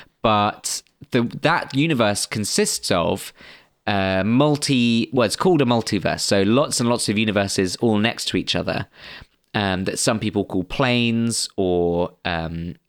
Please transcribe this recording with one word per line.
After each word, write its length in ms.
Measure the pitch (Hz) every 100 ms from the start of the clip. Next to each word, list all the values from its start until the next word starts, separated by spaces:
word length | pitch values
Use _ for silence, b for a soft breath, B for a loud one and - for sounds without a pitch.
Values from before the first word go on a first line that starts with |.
| B _
But 600 | 117 107 104 - - - - - -
the, 120 | 127 117 -
that 320 | 147 170 - 135
universe 500 | 165 131 107 104 -
consists 680 | 110 101 - 214 - -
of, 420 | 92 85 92 - - B B B _ -
uh, 360 | 101 95 95 101
multi-, 840 | 123 151 143 - 131 120 117 -
well, 140 | 131 110
it's 100 | -
called 260 | 185 165
a 40 | 123
multiverse. 560 | 120 - 98 80 80
So 220 | - 101
lots 360 | 98 123 156 -
and 80 | 120
lots 200 | 120 -
of 80 | 104
universes 580 | 110 101 98 - 92 -
all 200 | 117 104
next 280 | 113 - -
to 80 | 92
each 180 | - 87
other, 320 | 87 - 107 B B B B B _
um, 300 | 110 101 92 92
that 140 | -
some 200 | - 110
people 260 | 107 104 95
call 180 | 95
planes 840 | 90 - 127 120 117 117 117 110 - -
or, 540 | 92 87 87 85 90 - -
um, 500 | 85 82 82 85 -